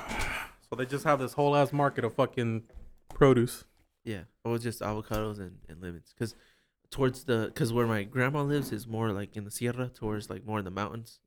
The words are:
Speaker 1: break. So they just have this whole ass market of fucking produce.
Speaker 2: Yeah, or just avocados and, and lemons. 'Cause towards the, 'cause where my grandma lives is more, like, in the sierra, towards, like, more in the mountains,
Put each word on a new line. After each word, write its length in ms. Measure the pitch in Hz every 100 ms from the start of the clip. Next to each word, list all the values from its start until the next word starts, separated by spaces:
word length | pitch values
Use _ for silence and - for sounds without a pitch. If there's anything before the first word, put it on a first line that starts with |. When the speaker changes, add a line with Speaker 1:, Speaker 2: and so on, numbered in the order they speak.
| -
Speaker 1:
break. 180 | - - - - - -
So 60 | 117
they 100 | 127
just 180 | 139
have 160 | 160 143
this 140 | 123
whole 220 | - 143 143
ass 160 | 135
market 320 | 143 143 -
of 120 | 117 -
fucking 480 | 131 - 117 113 - - - - -
produce. 560 | - 139 127 123 - - _ _ _
Speaker 2:
Yeah, 200 | - 101 80 _
or 140 | 117 117
just 240 | 117 110
avocados 580 | 101 107 107 107 110 104
and, 180 | 90 95 -
and 120 | 80
lemons. 320 | 90 85 - -
'Cause 180 | 113 - _ _ _ _ -
towards 320 | - 131 131 -
the, 260 | 113 107 -
'cause 180 | 113
where 140 | 117 117
my 160 | 110
grandma 400 | 101 131 127 147
lives 280 | 143 143 131
is 160 | 107 113
more, 240 | 110 113
like, 240 | 98 101 107
in 80 |
the 80 | 101
sierra, 380 | - 120 120 123
towards, 400 | - 110 107 101
like, 160 | 98 107
more 140 | 107
in 60 | 95
the 60 |
mountains, 480 | 95 101 113 117 -